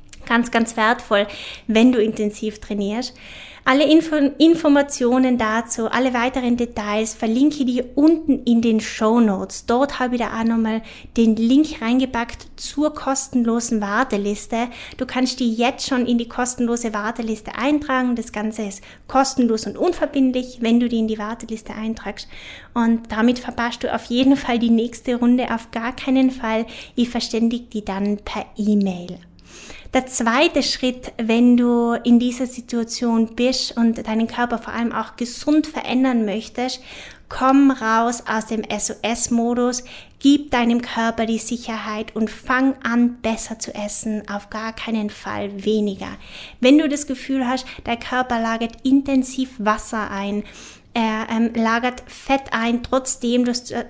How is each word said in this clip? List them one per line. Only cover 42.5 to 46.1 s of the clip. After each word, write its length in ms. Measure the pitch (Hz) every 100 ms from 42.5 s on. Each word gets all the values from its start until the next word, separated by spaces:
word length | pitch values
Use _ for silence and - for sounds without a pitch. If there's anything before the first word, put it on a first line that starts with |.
| 254 269 262
an, 400 | 226 233 240 240
besser 360 | 226 220 - 220
zu 160 | -
essen, 540 | - 208 - 220 214 -
auf 220 | 202 -
gar 240 | 220 220
keinen 340 | 220 - 220 214
Fall 560 | - - 208 202 202
weniger. 460 | 202 214 208 190 -